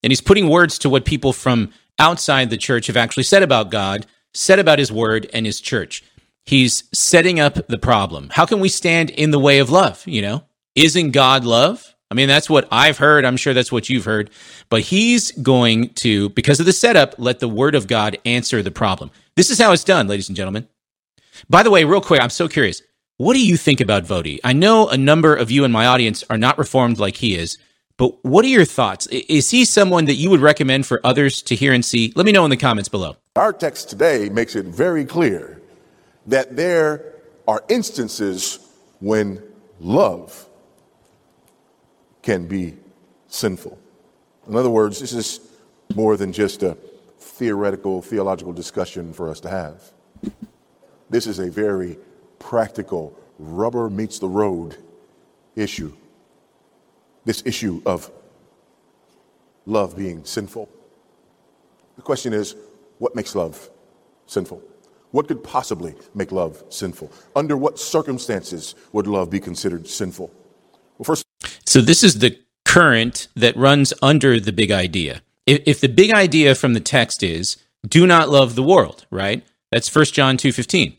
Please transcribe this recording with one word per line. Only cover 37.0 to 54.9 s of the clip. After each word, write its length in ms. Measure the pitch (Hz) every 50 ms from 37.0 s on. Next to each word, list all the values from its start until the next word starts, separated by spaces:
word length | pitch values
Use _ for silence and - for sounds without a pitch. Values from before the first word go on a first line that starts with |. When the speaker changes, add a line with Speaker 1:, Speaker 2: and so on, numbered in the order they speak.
| - - - - _ _ _ _ _ -
Speaker 2:
are 160 | 107 - - -
instances 880 | 226 247 214 - - 143 120 104 - - 104 98 92 90 - - - - _ _ _ _ _ _ _ _
when 420 | 95 101 110 110 104 101 95 - - - - _ _ _ _ _
love 640 | 82 90 113 165 - 104 87 - - - - - - _ _ _ _ _ _ _ _ _ _ _ _ _ _ _ _ _ _ _ _ _ _ _ _ _ _ _ _ _ _ _ _ _ _ _
can 260 | _ - 104 90 85
be 300 | 82 98 95 90 82 - - _ _ _ _ _ _ _ _ _ _
sinful. 500 | - - - 107 92 - - - - _ _ _ _ _ _ _ _ _ _ _ _ _ _
In 100 | - 107
other 120 | 117 127 123
words, 320 | 113 110 107 104 101 -
this 140 | 135 117 120
is 260 | 117 107 - - - _ _ _ _ _ _ _ _ _ _ 101
more 240 | 101 110 107 107 98
than 160 | 101 95 85
just 280 | 101 104 95 - -
a 140 | 101 90 80 - - - - _ _ _ _ _
theoretical, 840 | - - - - 123 113 104 101 104 101 98 92 - 98 95 92
theological 500 | 87 - 113 104 95 98 95 80 87 90
discussion 600 | 85 87 82 - _ 104 90 - - 92 85 82 80
for 160 | - 87 80
us 100 | 76 -
to 80 | - 82
have. 340 | 95 95 85 76 80 _ _ _ _ _ _ _ _ _ - 208 - _ 220 _ _ _ _ _ _ _ _ _ _ _ _ _
This 180 | - 120 -
is 120 | 113 101 90
a 120 | 92 90
very 460 | 80 101 107 104 101 92 92 87 85 - _ _ _ _ _ _ _ _
practical, 800 | - - 123 117 113 104 - - 98 - 98 85 78 73 - _ _ _ _ -
rubber 500 | 78 78 82 90 107 120 120 120 117 110
meets 300 | 98 98 110 101 - -
the 100 | 95 92
road 480 | 92 104 107 101 92 82 85 80 - - _ _